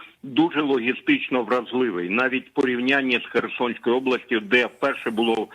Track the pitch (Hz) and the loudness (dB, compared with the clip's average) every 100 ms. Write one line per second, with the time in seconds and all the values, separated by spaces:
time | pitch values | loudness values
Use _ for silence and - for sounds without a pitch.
0 | - - - 127 151 147 147 135 117 123 | -18 -18 -4 0 2 0 0 0 0 -2
1 | - 139 - 127 110 123 117 127 123 90 | 0 0 0 -2 0 -2 0 -2 0 0
2 | 87 107 127 127 - - 135 123 127 139 | -2 0 0 -2 -4 -2 0 0 2 2
3 | 131 120 - 117 110 - 123 110 - 123 | 2 0 0 -2 -2 -2 -4 -2 0 0
4 | 131 123 - 113 104 123 117 - 139 131 | 2 0 0 -4 2 2 2 0 -2 -2
5 | 123 110 117 113 101 | -4 0 2 0 -2